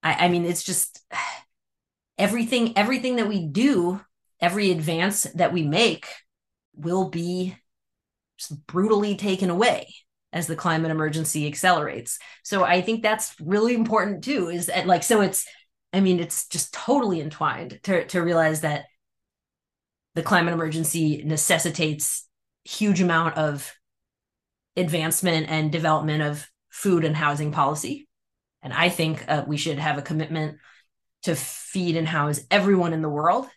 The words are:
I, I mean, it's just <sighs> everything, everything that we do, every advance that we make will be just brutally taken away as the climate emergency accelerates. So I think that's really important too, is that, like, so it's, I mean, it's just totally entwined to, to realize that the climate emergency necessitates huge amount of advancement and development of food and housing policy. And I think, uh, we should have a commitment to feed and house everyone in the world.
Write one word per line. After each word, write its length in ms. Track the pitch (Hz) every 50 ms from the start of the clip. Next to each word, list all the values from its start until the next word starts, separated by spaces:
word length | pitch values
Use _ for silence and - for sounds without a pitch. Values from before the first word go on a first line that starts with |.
| -
I, 220 | 165 151 - 175
I 20 | 175
mean, 180 | 175 175 170
it's 180 | 170 175 165 -
just 380 | - 185 - - - - - _ _
<sighs> 1040 | - - - - - - - _ _ _ _ _ _ _ _ _ _ _ _ _ _ -
everything, 600 | 185 196 208 240 233 233 262 247 233 226 226 -
everything 380 | 208 226 262 247 - 254 247
that 120 | 240 220 208
we 180 | 214 196 170
do, 560 | 156 135 180 240 285 277 190 170 175 185 196 - _ _ _ _ _ _ _
every 300 | - 170 180 208 208 190
advance 520 | 180 160 156 151 170 165 175 196 202 - - - -
that 180 | 170 175 156 165
we 100 | 180 156
make 420 | 147 147 185 240 220 160 - - - - - _ _ _ _ _ _ _ _ _ _ _ -
will 320 | 147 160 175 190 185 -
be 460 | - 170 170 175 180 180 185 185 185 - _ _ _ _ _ _ _ _ _ _ _ _ _ _ _ _
just 280 | - - 151 147 - -
brutally 480 | - 175 190 214 220 202 208 208 202
taken 340 | - 190 208 190 185 196 180
away 440 | 170 180 226 247 185 - - - - - _ _ _ _ _ _
as 160 | - 165 170 -
the 80 | 160
climate 360 | 156 - 175 160 160 160 160
emergency 560 | 160 156 156 156 151 160 160 151 - 156 147 147
accelerates. 720 | 147 - - 185 180 165 147 127 - 113 120 - - - - - - - _
So 200 | - - 196 180
I 180 | - 175 185
think 200 | 180 190 226 220
that's 340 | 226 214 214 214 - - - _
really 320 | 160 151 190 208 214 233 247
important 500 | 226 226 - 214 220 180 202 202 170 -
too, 260 | 247 285 262 180 165
is 180 | 175 175 170 -
that, 180 | - 185 180
like, 180 | 180 185 170 -
so 180 | - 233 214
it's, 240 | 202 180 - - - - - - _ _ _ _ _ _
I 80 | - 190
mean, 200 | 196 190 180 175
it's 280 | 170 - - - - -
just 260 | - 156 - - -
totally 460 | - - - 262 285 247 208 185 165
entwined 600 | 147 151 151 - 160 147 123 - 165 156 - - _
to, 220 | - 190 175 - -
to 140 | - 180
realize 400 | 170 170 175 165 160 156 156 151
that 240 | 156 156 147 143 - _ _ _ _ _ _ _ _ _ _ _ _ _ _ _ _ _ _ _ _ _ _ _ _ _ _
the 80 | 170 160
climate 300 | - 208 180 165 170 170
emergency 680 | 165 165 156 156 160 165 151 - 170 160 151 151 147 -
necessitates 1000 | 151 156 151 - - 180 160 - 175 160 - 170 156 151 151 - - - - - _ _ _ _ _ _ _ _
huge 380 | - - - 214 208 196 170
amount 360 | 185 175 170 160 165 165 - 160
of 360 | 156 151 147 139 - - - _ _ _ _ _ _ _ _ _ _ _ _ _ _ _ _ _ _ _ _
advancement 720 | - 180 165 151 170 156 160 170 - - 180 165 160 156 156
and 220 | 160 156 156 151
development 500 | 147 170 160 160 156 151 147 156 151 151
of 260 | 156 147 147 147 - - _ _ _ _
food 360 | - - - 202 185 170 160
and 100 | 156 151
housing 360 | 151 160 147 147 147 151 151
policy. 560 | 147 165 143 139 151 151 - - 285 285 - _ _ _ _ _ _ _ _ _ _ _
And 120 | - 127 -
I 160 | - 165 180
think, 360 | 175 - 165 156 160 151 - -
uh, 180 | 151 147 135 -
we 100 | 151 147
should 220 | - 165 147 139
have 180 | 151 160 143 139
a 60 | 143
commitment 540 | - 160 156 156 - 160 156 156 151 - - _ - - _ _ _ _ _ _ _ _ _ -
to 120 | - 165
feed 600 | 135 - - - - - - - 196 180 175 165
and 120 | 165 165 156
house 340 | 165 156 147 151 147 143 - _
everyone 420 | - 208 185 196 202 185 175 170 165
in 80 | 160
the 80 | 156 151
world. 380 | 147 147 151 165 185 247 269 - -